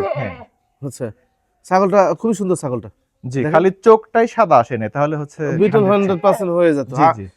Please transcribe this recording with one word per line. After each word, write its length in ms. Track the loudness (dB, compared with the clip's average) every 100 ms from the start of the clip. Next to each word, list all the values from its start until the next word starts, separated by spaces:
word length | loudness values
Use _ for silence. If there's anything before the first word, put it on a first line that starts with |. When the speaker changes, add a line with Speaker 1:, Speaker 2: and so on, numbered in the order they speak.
| -4
Speaker 1:
হ্যাঁ। 300 | -6 -8 -12 -20 _ _ _ -16
Speaker 2:
আচ্ছা। 240 | -10 -12 -12 _ _ _ _
ছাগলটা 500 | -2 0 2 2 2
খুবই 200 | 0 -4
সুন্দর 220 | -2 -4 -4
ছাগলটা। 340 | -4 -8 -10 -20 _ _ -8
Speaker 1:
জি, 120 | -4
Speaker 2:
দেখেন। 140 | 0
Speaker 1:
খালি 180 | 2 2
চোখটাই 580 | 2 4 4 2 -2 0
সাদা 280 | 0 4 4
আসে 220 | 2 -4
না, 100 | -4
তাহলে 280 | -2 -2 -4
হচ্ছে 300 | -8 -8 -6
Speaker 2:
বিটল 180 | 0
Speaker 1:
হান্ড্রেড 280 | 2 2 2
Speaker 2:
হান্ড্রেড 280 | 2 0 0
পার্সেন্ট 320 | 0 0 -2
হয়ে 220 | 2 2
যেত। 140 | 0 -4
Speaker 1:
জি, 140 | -4
Speaker 2:
আ-, 120 | -4
Speaker 1:
জি। 140 | -6 -8